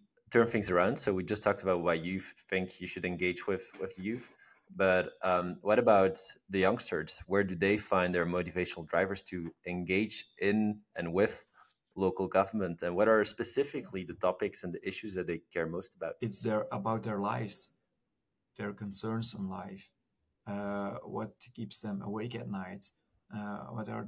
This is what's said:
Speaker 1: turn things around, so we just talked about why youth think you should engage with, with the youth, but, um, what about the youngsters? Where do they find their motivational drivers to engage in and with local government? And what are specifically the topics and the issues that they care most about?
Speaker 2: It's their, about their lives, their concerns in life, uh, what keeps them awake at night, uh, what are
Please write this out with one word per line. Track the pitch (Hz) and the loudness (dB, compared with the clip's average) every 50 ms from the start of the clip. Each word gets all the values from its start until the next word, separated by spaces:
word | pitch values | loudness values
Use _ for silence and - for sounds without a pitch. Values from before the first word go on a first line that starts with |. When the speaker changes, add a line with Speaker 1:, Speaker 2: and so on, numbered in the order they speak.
| _ _ _ _ _ _ | _ _ _ _ _ _
Speaker 1:
turn | - 120 113 117 | 4 4 4 4
things | - 110 98 98 | 2 0 0 4
around, | 90 87 90 107 139 - | 4 6 6 4 2 2
so | - 110 95 | 0 0 0
we | 92 90 | 0 0
just | 85 107 101 | -2 -2 2
talked | - 104 101 - - | 2 2 2 2 2
about | 95 92 87 85 | 2 2 2 2
why | 87 85 | 2 2
youth | 82 80 90 95 95 92 - - - - - | 2 0 -2 -4 -4 -6 -10 -14 -20 -8 -4
think | 95 92 92 90 - - | -2 -2 -2 -4 -6 -10
you | 92 90 | -10 -8
should | - 92 87 | -6 -6 -4
engage | 92 90 85 92 90 87 - - - | -4 -2 0 0 0 0 -2 -2 -2
with, | 95 92 - - - - | -2 -2 -4 -10 -10 -10
with | 92 92 - | -10 -10 -8
the | 92 | -6
youth, | 92 104 117 127 127 - - _ - - - _ _ - - | -6 -6 -6 -6 -8 -14 -20 _ -20 -20 -20 _ _ -10 -2
but, | 92 95 95 92 92 87 - - - | 2 4 6 6 4 2 0 -4 -4
um, | - 92 90 90 87 90 87 - | 0 2 2 2 2 0 -4 -2
what | - 98 107 120 | 2 4 4 6
about | 113 117 107 98 95 95 92 - - - - - _ - | 8 8 8 8 8 6 4 0 -6 -12 -14 -16 _ -2
the | 98 95 | 2 4
youngsters? | 92 95 113 - - - 92 78 78 - - - - - | 4 4 4 2 0 -4 -4 -4 -4 -6 -8 -12 -4 0
Where | 95 101 101 | 2 2 2
do | 92 92 | 2 2
they | 82 95 98 104 107 | 2 4 4 4 2
find | - - 101 92 90 90 90 | 2 2 2 4 4 4 4
their | 87 85 | 2 2
motivational | 85 87 90 87 87 82 90 87 - - 87 82 78 | 2 2 0 -2 0 -2 -2 -2 -2 -4 -8 -6 0
drivers | - 85 95 95 98 92 - | 2 2 2 2 0 -4 -6
to | - 92 90 82 82 - _ - | -8 -8 -6 -6 -8 -10 _ -8
engage | 90 90 90 87 82 92 98 110 104 - - - - _ - | -6 -6 -4 -2 0 2 2 2 0 -2 -8 -10 -12 _ 0
in | 92 101 104 107 107 104 107 107 - _ _ 87 | 2 2 4 4 4 2 0 -2 -8 _ _ -6
and | 87 85 82 | -4 0 2
with | 92 104 110 - - - _ _ _ - _ _ _ _ _ _ | 4 2 2 2 -4 -16 _ _ _ -20 _ _ _ _ _ _
local | 95 95 92 92 - 95 87 | 0 0 0 2 0 -2 2
government? | - 95 101 - - 107 95 87 85 - | 4 4 4 4 0 -2 -2 -2 -4 -4
And | 87 87 87 | -4 -2 2
what | 90 107 110 | 4 4 6
are | 110 107 104 | 6 6 4
specifically | - - - 113 - - 135 139 143 - 139 - - - 95 90 | 2 0 -4 -4 -2 0 0 0 -2 -4 -8 -8 -8 -8 -8 -8
the | 82 82 | -8 -4
topics | - - 90 92 - 107 98 - - - | 0 0 0 2 2 -2 -4 -4 -6 -8
and | 87 87 | -8 -8
the | - - 98 | -6 -6 -8
issues | 95 - - 107 92 | -8 -8 -8 -8 -6
that | 92 87 85 | -6 -4 -4
they | 85 80 - _ - | -4 -6 -8 _ -4
care | 87 82 80 | -2 -2 -2
most | 85 87 - - - | -2 -6 -8 -10 -10
about? | _ 85 82 - - | _ -8 -8 -6 -6
Speaker 2:
It's | 123 110 - - | -6 -4 -4 -4
their, | - 113 107 107 104 - | -2 0 0 0 -2 -2
about | 110 104 98 113 113 113 - | -6 -4 -2 -2 -2 -2 -2
their | 113 104 98 | -4 -4 -2
lives, | 101 104 120 123 117 98 - - - - _ _ _ _ _ _ _ _ _ _ _ _ _ _ _ _ _ - | -2 -2 -2 -2 -2 -2 -2 -4 -4 -6 _ _ _ _ _ _ _ _ _ _ _ _ _ _ _ _ _ -8
their | 104 101 101 | -8 -8 -6
concerns | - 107 101 98 - - 113 113 113 113 - - | -8 -6 -4 -2 -2 -2 -2 -2 -2 -2 -2 -2
in | 98 98 95 | -4 -6 -6
life, | 95 90 92 98 95 98 - - _ _ _ _ _ _ _ _ _ _ _ 107 | -8 -8 -10 -12 -14 -16 -16 -20 _ _ _ _ _ _ _ _ _ _ _ -10
uh, | 101 101 104 101 101 101 101 101 - - - | -8 -6 -6 -4 -4 -4 -6 -6 -8 -10 -10
what | - - 110 - - - - - - - | -8 -8 -8 -8 -8 -10 -12 -14 -14 -10
keeps | - 113 98 - - | -10 -8 -4 -4 -4
them | - 107 101 98 | -4 -4 -6 -6
awake | 95 98 104 107 113 123 123 | -6 -6 -6 -6 -6 -6 -8
at | 113 117 120 | -8 -8 -8
night, | 104 95 92 90 98 98 - - - _ _ _ _ _ _ _ - | -8 -8 -8 -10 -10 -10 -12 -12 -12 _ _ _ _ _ _ _ -10
uh, | 104 104 104 104 - - - | -10 -8 -8 -8 -10 -10 -10
what | - 120 107 110 | -10 -10 -8 -8
are | 113 110 104 | -8 -8 -8